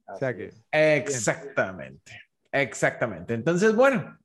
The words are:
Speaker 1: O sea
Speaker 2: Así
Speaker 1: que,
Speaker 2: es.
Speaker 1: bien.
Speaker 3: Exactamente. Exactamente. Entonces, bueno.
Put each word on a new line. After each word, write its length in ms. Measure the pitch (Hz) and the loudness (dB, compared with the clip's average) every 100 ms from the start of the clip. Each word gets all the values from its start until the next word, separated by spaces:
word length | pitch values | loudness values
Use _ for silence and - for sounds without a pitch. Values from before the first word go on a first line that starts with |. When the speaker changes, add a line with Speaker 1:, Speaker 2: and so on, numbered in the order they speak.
| - | -18
Speaker 1:
O 100 | - | -6
sea 140 | 135 | -4
Speaker 2:
Así 80 | 101 | -4
Speaker 1:
que, 60 | 98 | -10
Speaker 2:
es. 80 | |
Speaker 1:
bien. 100 | - _ | -16 _
Speaker 3:
Exactamente. 1500 | 151 156 151 143 131 110 143 - - 104 92 67 67 - - _ _ _ | 4 4 4 2 -2 -2 -4 -4 -2 -2 -6 -14 -16 -20 -20 _ _ _
Exactamente. 840 | 135 139 - 156 - 123 87 95 | -2 -2 -2 -2 -2 -4 -6 -6
Entonces, 400 | 117 139 175 220 | -4 0 2 4
bueno. 440 | 220 277 233 - - | 4 4 2 -4 -14